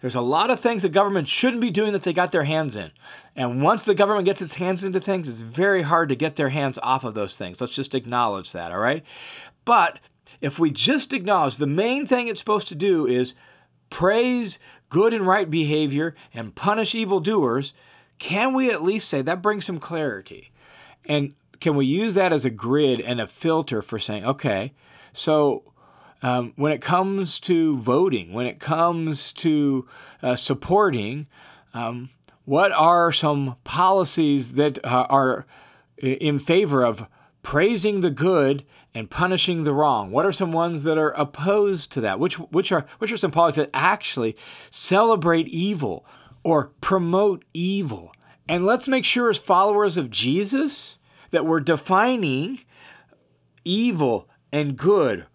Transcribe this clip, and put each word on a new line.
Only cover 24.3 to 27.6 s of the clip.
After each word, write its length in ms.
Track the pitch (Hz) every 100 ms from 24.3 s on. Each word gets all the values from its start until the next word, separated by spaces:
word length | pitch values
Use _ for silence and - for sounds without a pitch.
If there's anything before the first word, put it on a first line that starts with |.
| 139 139 98 117 _ _ - -
so, 520 | - - 156 147 127 _ _ _ _ - _
um, 320 | 131 123 120 -
when 160 | 147
it 100 | 143
comes 580 | 123 180 190 196 180 -
to 380 | - 170